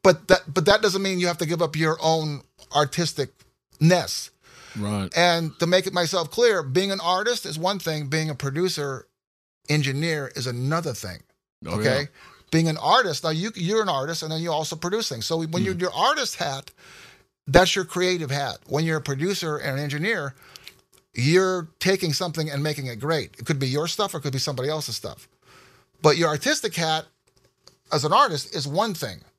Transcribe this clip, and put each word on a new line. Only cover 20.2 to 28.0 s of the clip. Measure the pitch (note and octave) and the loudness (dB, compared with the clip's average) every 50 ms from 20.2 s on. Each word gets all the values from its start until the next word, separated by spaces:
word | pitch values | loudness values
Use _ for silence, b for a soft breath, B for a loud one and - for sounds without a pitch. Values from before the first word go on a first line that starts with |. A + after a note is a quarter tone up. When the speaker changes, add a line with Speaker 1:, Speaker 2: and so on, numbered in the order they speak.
| C#3+ C3+ - B B B B B B B B B B _ _ _ _ _ _ | -4 -8 -10 B B B B B B B B B B _ _ _ _ _ _
Speaker 1:
you're | B2 B2 C#3+ E3+ F#3 F#3+ F#3 F#3 F3+ E3 - _ _ | 0 2 4 6 6 4 4 0 -2 -4 -8 _ _
taking | - F#3 G3 F#3+ F#3 D#3+ | 0 0 2 2 0 -2
something | C#3+ - F#3+ E3+ D3 D#3+ D#3+ D#3 | 0 -2 -2 -4 -4 -4 -6 -4
and | C#3+ C#3 | -4 -2
making | D3 D#3 D3+ D3 C3 | -2 -2 -2 -4 -6
it | B2+ A#2 G#2+ | -8 -8 -6
great. | C3 D3+ E3 D3+ A2 - - - | -2 -2 -2 -2 -2 -6 -12 -12
It | A#2+ | -4
could | - C#3+ C3+ | -2 -2 0
be | C#3 B2+ | 0 0
your | B2+ D3 D#3+ | 0 0 -2
stuff | E3+ - - G#3 G3 - | -2 -2 -2 -2 -2 -2
or | D#3 | -6
it | |
could | - C#3+ | -6 -4
be | C3 C3+ | -4 -4
somebody | - D#3 C#3 B2+ B2+ D3 | -4 -4 -4 -4 -4 -4
else's | D#3 D#3 C#3+ - A2 | -4 -4 -6 -6 -8
stuff. | - - F#2 - - - _ _ _ b b b b b b b b b b b _ | -8 -10 -12 -12 -14 -20 _ _ _ b b b b b b b b b b b _
But | - D3+ C#3+ | 4 4 4
your | - E3 D#3+ | 6 2 0
artistic | D#3 C#3+ - C4 D4+ - - G#3 - | 0 0 0 0 0 0 -2 -4 -4
hat | E3+ E3+ D#3+ D#3 D#3+ D#3 _ _ _ _ _ _ _ _ _ _ _ _ - _ _ _ _ | -2 -2 0 -2 -2 -4 _ _ _ _ _ _ _ _ _ _ _ _ -20 _ _ _ _
as | - D3+ | -2 -2